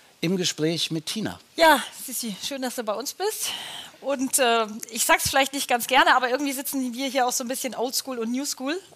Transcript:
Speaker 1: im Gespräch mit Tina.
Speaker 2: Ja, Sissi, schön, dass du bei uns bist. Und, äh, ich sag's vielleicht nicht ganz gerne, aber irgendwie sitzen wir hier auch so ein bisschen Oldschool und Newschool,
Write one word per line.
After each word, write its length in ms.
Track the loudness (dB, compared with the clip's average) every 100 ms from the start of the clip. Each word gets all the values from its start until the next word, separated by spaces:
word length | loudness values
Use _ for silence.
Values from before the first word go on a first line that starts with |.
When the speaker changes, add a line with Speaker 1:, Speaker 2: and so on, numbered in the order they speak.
| -20 -4
Speaker 1:
im 180 | -2 0
Gespräch 540 | 0 0 0 0 -2
mit 140 | -4 -6
Tina. 340 | -6 -6 -8 -6 6
Speaker 2:
Ja, 260 | 6 6 2 -12 -10
Sissi, 300 | -8 -6 -6 -6
schön, 160 | -4
dass 140 | -6 -4
du 80 |
bei 100 | -4
uns 200 | -4 -6
bist. 380 | -4 -4 -2 -4 -6 -10 -14 -16 -8
Und, 360 | -4 -2 0 2
äh, 300 | 4 4 0 -4 -8
ich 120 | -2
sag's 260 | 2 2 4
vielleicht 240 | 2 2
nicht 140 | 0 0
ganz 200 | 0 4
gerne, 280 | 6 6 6
aber 140 | 4
irgendwie 220 | 0 -2
sitzen 420 | -4 -4 -4 -4
wir 140 | -4 -2
hier 180 | 0 0
auch 60 |
so 120 | 0
ein 40 | -4
bisschen 260 | -4 -4
Oldschool 460 | -4 -2 -2 -4 -6
und 120 | -4
Newschool, 480 | -4 -4 -4 -4 -6 -8